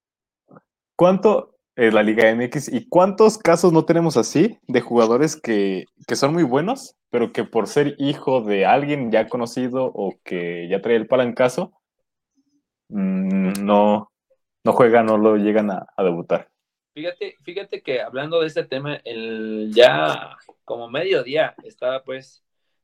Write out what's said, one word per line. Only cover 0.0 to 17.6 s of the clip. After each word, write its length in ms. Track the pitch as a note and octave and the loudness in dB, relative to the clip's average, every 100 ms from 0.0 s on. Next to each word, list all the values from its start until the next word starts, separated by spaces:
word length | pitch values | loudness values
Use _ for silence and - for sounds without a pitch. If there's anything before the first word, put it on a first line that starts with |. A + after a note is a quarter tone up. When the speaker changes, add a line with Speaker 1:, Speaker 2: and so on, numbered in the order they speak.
| _ _ _ _ _ - _ _ _ - | _ _ _ _ _ -20 _ _ _ 2
Speaker 1:
cuánto 600 | F3 F#3+ G#3+ G3 - _ _ - | 2 4 2 2 -4 _ _ 0
es 180 | A2+ | 2
la 80 | G#2+ | 4
Liga 280 | G#2+ A2 A2 | 2 4 4
M 120 | A#2 B2 | 2 -4
X 260 | D3 C#3 | -6 -6
y 160 | A#2+ - | -8 0
cuántos 500 | F3 F#3+ G3+ A3 A3 | 2 2 4 2 4
casos 360 | - E3 F#3 | 0 4 4
no 100 | D#3+ | 2
tenemos 320 | D#3 E3 E3 C3+ | 2 0 2 0
así 420 | A2 D3 G#3+ - - | 0 0 0 -2 -4
de 120 | B2 | -2
jugadores 560 | - A#2+ A2+ B2 D3+ - | 0 2 2 2 0 -4
que, 520 | - G#2+ G2 F#2 - _ - | -4 -2 0 -4 -10 _ -8
que 80 | A#2 | -2
son 160 | C#3+ | 0
muy 120 | E3 | 0
buenos, 520 | C#3+ C3 F3+ C4+ - _ _ | 0 0 -2 -8 -12 _ _
pero 240 | A#2+ A2+ | -4 -2
que 100 | - | -4
por 240 | - A2+ G2 | -4 -4 -2
ser 280 | D3 D3 - | 0 -2 -2
hijo 420 | C#3 C#3 - C3 | -6 -4 -2 -2
de 260 | G#2+ G2+ F#2+ | 0 0 2
alguien 460 | B2+ C#3+ D3 A#2 | 2 0 -4 0
ya 160 | A2 A2 | 0 0
conocido 640 | B2 A#2 - B2 B2+ B2+ | -6 -6 -6 -6 -4 -4
o 220 | - F#2+ - | -4 -8 -8
que 460 | - F#2 E2+ F2 F2 | -10 -8 -6 -8 -6
ya 120 | G2 | -4
trae 140 | A#2 A#2 | 0 0
el 120 | A2 | 0
palancazo, 680 | B2+ B2 A#2 B2+ - G3+ _ _ _ _ _ _ _ _ _ _ _ - | 0 0 0 0 -2 -10 _ _ _ _ _ _ _ _ _ _ _ -12
mm, 760 | G#2 F#2+ F#2+ F#2+ F#2+ F#2 G2+ G2+ | -6 -4 -2 -2 -2 -2 -2 2
no, 440 | G#2 G#2 G#2 - _ _ _ _ _ | 4 4 0 -4 _ _ _ _ _
no 80 | A#2 | 0
juegan, 340 | - A#2+ A#2 A2 | 4 6 4 4
no 100 | G#2+ | 4
lo 180 | A2 G#2+ | 4 4
llegan 340 | G#2 G#2+ G#2 | 2 2 0
a, 160 | F#2+ - - | -4 -8 -2
a 60 | |
debutar? 460 | F#2+ E2+ E2+ E2+ - _ _ _ _ | -2 -2 -4 -4 -6 _ _ _ _
Speaker 2:
Fíjate, 420 | D3 E3+ F3 G3+ - | -12 -10 -10 -14 -14
fíjate 380 | - F3+ | -14 -14